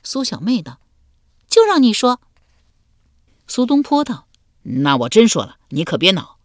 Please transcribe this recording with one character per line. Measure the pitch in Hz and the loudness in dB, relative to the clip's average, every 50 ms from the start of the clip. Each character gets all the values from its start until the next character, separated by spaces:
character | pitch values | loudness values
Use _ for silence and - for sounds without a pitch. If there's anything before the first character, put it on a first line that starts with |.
| _ | _
苏 | - - 269 | -8 -6 -6
小 | 262 - 196 123 | -6 -6 -8 -6
妹 | 147 220 262 220 | -4 -4 -4 -4
道 | 156 - 127 _ _ _ _ _ _ _ _ _ _ _ _ _ _ _ | -4 -10 -20 _ _ _ _ _ _ _ _ _ _ _ _ _ _ _
：“就 | - 453 453 | 2 4 4
让 | 415 381 311 | 4 4 2
你 | 262 240 | 2 2
说。” | 208 - - 247 247 _ _ _ _ _ _ _ _ _ _ _ _ _ _ _ _ _ _ _ _ _ _ _ _ _ _ - | 2 2 0 0 -2 _ _ _ _ _ _ _ _ _ _ _ _ _ _ _ _ _ _ _ _ _ _ _ _ _ _ -8
苏 | - - 254 | -4 -4 0
东 | 240 285 285 | 0 0 0
坡 | 277 - 294 285 294 | 0 0 0 0 0
道 | - 220 135 _ _ _ _ _ _ _ _ | -2 -8 -12 _ _ _ _ _ _ _ _
：“那 | _ - 120 131 139 143 139 127 | _ -8 -4 -2 0 0 0 0
我 | 120 120 | -2 2
真 | - 214 233 | 4 4 4
说 | 226 - 156 101 | 4 2 -2 -6
了， | - - _ _ _ | -8 -14 _ _ _
你 | 139 143 165 | -8 -8 -6
可 | - 165 | -4 -4
别 | - 156 185 | 0 2 2
恼。” | 190 160 - - - _ | 0 0 -6 -10 -20 _